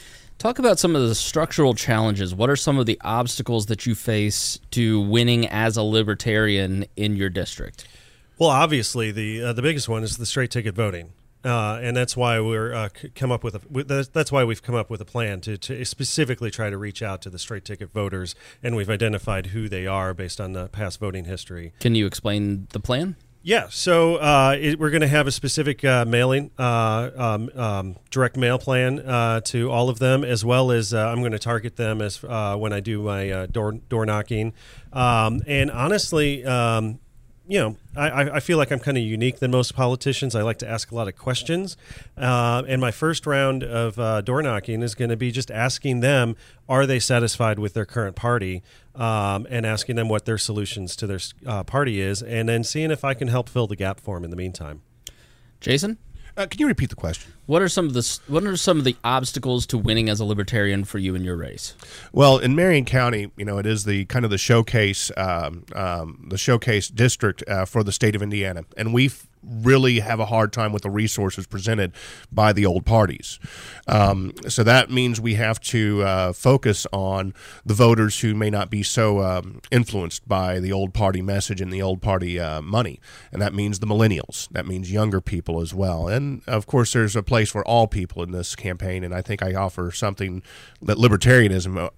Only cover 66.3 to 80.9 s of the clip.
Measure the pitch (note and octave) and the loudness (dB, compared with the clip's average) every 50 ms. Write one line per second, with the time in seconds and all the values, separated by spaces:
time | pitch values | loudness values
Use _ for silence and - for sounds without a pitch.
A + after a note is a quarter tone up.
66.3 | G2 G2 - C#3 B2 G#2+ - B2+ G#2+ G2+ - - - A2 B2 B2 - - A2+ G2+ | -6 -2 2 2 2 2 2 2 0 0 0 -2 2 4 4 4 4 2 0 -2
67.3 | F2+ - - - G2+ F#2+ F#2 - - A2+ G#2 G2 - - A#2 G#2+ G#2 G2+ G#2 G#2 | -2 -2 -6 -4 -2 -2 -2 0 0 0 0 0 0 2 2 2 2 0 -4 -4
68.3 | G#2 G2+ G2 F#2+ F2+ E2+ D#2 - - - A2 A2+ A#2 B2 C3+ C3 - - - _ | -4 -4 -4 -4 -6 -8 -12 -12 -8 -6 -2 2 4 4 4 2 0 -4 -18 _
69.3 | _ _ - - A#2 A2 A2 B2 C3+ C3+ C3 B2+ A#2+ A2 G#2 - A#2 A2 A2 G2+ | _ _ -14 -12 -6 0 4 6 6 6 6 4 2 2 0 0 -2 -2 0 2
70.3 | A#2 A2 A2 G#2 - A#2+ A2 G#2+ G#2 G2+ - G2 G2+ G#2+ A2 G#2+ - A2 G2+ F#2+ | 2 2 2 2 0 -2 -2 -2 -2 -4 -4 -2 -2 0 0 0 0 0 -2 -2
71.3 | - G2 F#2 - - G2 F#2 A2+ A2+ G#2 F#2+ F2 - - - - - - - - | -2 -6 -10 -8 -8 -4 -2 0 0 0 0 -2 -4 -10 -18 -20 -20 -20 -14 -4
72.3 | - A2 G#2+ G#2+ G2+ G2+ G2+ F2+ F2 F#2 - - A2+ A2 G#2 E2+ A#1+ - - - | 2 4 6 6 6 6 4 4 4 2 2 4 6 6 6 4 0 -6 -12 -14
73.3 | - - - - - - - - - - - - - G#2+ G2+ G2 G2 F#2+ F#2 - | -14 -14 -16 -18 -16 -16 -18 -18 -18 -10 -2 2 4 6 6 6 4 2 -2 -6
74.3 | - - - - - B2+ G#2+ A#2 B2 C3 A2 - B2+ B2+ B2+ B2 A#2 A2 A2 A#2 | -8 -10 -8 -4 0 4 6 8 8 6 6 4 2 0 2 0 0 -2 0 0
75.3 | G#2 G#2+ A#2 A2 A2+ - - - - A2+ G#2+ G#2 G#2 G2+ G2 G2 F#2+ F#2+ F#2 F#2 | 0 2 2 0 -2 -2 -4 -2 0 2 2 2 2 2 2 2 2 2 0 0
76.3 | F2+ - - - C#3 C3 - A2+ G2 - - - - G2 F#2+ F#2+ F#2+ F#2+ F#2+ F#2+ | 0 2 4 6 6 6 6 2 2 0 -2 -4 -2 -2 -2 0 0 -2 -2 -4
77.3 | - - - - - - - A2+ G#2 G#2 B2 A#2 A#2 A2 G#2+ G#2+ - - - A2 | -6 -10 -18 -20 -20 -8 -2 0 4 6 8 8 8 6 4 2 0 0 0 0
78.3 | G#2+ G#2+ A2 G#2+ G#2 G2+ F#2+ - G#2+ G#2 G2 - - A#2+ A2 G#2+ G2+ G2 F#2+ F#2 | 0 0 0 0 0 0 -2 -2 -2 -2 -2 0 0 2 4 4 4 2 2 0
79.3 | F#2 F2+ F2+ F#2 G2+ - - - B2+ A#2+ A#2 - G#2+ G2 F2 E2+ - - - A2+ | 0 -2 -4 -8 -14 -14 -4 2 2 2 2 2 -2 -4 -4 -4 -8 -8 -4 -2
80.3 | G2+ F#2 F#2 F#2 F#2 F#2 F#2 F#2+ G2 G2 G2 F#2+ | 0 0 0 0 0 -2 0 0 0 0 -2 -2